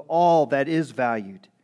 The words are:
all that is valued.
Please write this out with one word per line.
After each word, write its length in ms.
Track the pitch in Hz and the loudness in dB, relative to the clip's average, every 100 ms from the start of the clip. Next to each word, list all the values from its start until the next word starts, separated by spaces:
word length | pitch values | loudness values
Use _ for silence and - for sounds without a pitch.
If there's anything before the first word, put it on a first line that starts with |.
| - | -4
all 380 | 165 175 165 139 | 2 4 4 2
that 220 | 139 139 | 0 0
is 240 | 160 139 | -2 -4
valued. 560 | 120 120 113 98 95 _ _ | -4 -2 -4 -8 -16 _ _